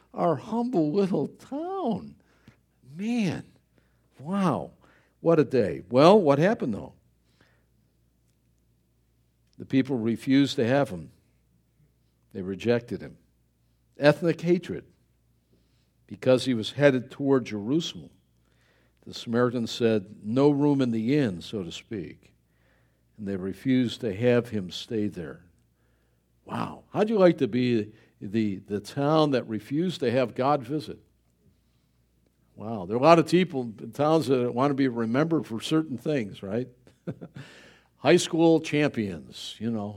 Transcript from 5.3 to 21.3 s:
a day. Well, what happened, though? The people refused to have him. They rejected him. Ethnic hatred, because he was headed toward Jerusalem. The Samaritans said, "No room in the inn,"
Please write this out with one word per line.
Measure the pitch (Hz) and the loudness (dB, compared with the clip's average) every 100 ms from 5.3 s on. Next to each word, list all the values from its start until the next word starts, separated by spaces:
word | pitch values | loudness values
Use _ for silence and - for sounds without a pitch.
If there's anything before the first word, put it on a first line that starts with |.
| 165 | 4
a | |
day. | 127 127 98 76 90 | 4 2 0 -4 0
Well, | 123 160 214 | 6 8 8
what | 156 143 | 6 4
happened, | 180 233 139 | 2 0 -4
though? | 98 - - _ _ _ _ _ _ _ _ _ _ _ _ _ _ _ _ _ _ _ _ _ _ _ _ _ - | -6 -10 -18 _ _ _ _ _ _ _ _ _ _ _ _ _ _ _ _ _ _ _ _ _ _ _ _ _ -18
The | 117 | -2
people | 135 131 131 | 0 0 -2
refused | 110 113 139 135 135 - | -2 -2 2 2 2 0
to | 117 | 0
have | 139 135 | 2 0
him. | 87 76 - _ _ _ _ _ _ _ _ _ _ _ | -4 -14 -20 _ _ _ _ _ _ _ _ _ _ _
They | 107 | -12
rejected | 92 95 104 120 123 - | -8 -4 -2 -2 -2 -10
him. | - - _ _ _ _ _ _ _ - | -12 -18 _ _ _ _ _ _ _ 0
Ethnic | 143 147 170 - | 2 4 0 -2
hatred, | 170 180 - 80 - _ _ _ _ _ _ _ _ _ _ _ _ | 0 0 -2 -10 -12 _ _ _ _ _ _ _ _ _ _ _ _
because | 104 127 127 | -4 2 2
he | 131 | 2
was | 117 104 | -4 -4
headed | 131 143 127 107 | 2 4 4 -2
toward | - 139 135 | -6 2 2
Jerusalem. | 113 104 104 156 165 90 73 - _ _ _ _ _ _ _ _ - | 0 -6 -4 -2 -4 -10 -18 -20 _ _ _ _ _ _ _ _ -18
The | |
Samaritans | - - 117 123 123 110 | -14 -4 0 0 0 -6
said, | - 117 110 92 - | 0 2 2 -2 -10
"No | 104 123 143 | -4 2 4
room | 139 147 139 | 4 2 2
in | 123 | 0
the | 113 110 147 | -2 0 0
inn," | 123 | 0